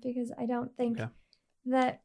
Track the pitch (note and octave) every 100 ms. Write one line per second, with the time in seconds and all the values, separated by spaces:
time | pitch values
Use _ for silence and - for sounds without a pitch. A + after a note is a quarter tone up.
0 | B3+ B3 A#3+ - A#3 A#3+ B3+ - A#3+ A3+
1 | A2+ - _ _ _ _ B3+ C4 B3+ -